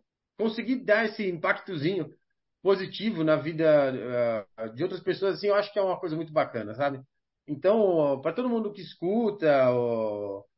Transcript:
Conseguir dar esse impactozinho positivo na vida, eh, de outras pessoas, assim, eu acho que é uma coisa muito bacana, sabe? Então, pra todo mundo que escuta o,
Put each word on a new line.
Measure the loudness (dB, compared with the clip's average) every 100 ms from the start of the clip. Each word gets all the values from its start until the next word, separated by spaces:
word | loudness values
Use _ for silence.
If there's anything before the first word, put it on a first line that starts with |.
| _ _ _ -4
Conseguir | -2 -2 -4 -4 2
dar | 2 2
esse | -2 -4
impactozinho | -2 -2 -2 -4 -4 -2 -2 -6 -12 _ _ _ _
positivo | 2 2 0 -4 -4 0
na | 2 2
vida, | 0 0 4 4 4 -2 -4 -2 0 -2 -6 -10
eh, | -10 -6
de |
outras | -6 -4
pessoas, | -6 -2 -2 0
assim, | 2
eu | 2
acho | 0
que | -2
é |
uma | -2 -2
coisa | -4 -6
muito | -2
bacana, | -2 -2 -4 -8 -2
sabe? | -2 -2 -14 _ _ _ -12
Então, | 0 2 4 4 4 2 0
pra | -2
todo | -2 -2
mundo | -2 -2
que | -8
escuta | -16 -6 -2 0 0 2 4 6 4
o, | 4 0 0 -2 -4 -6 -8 -12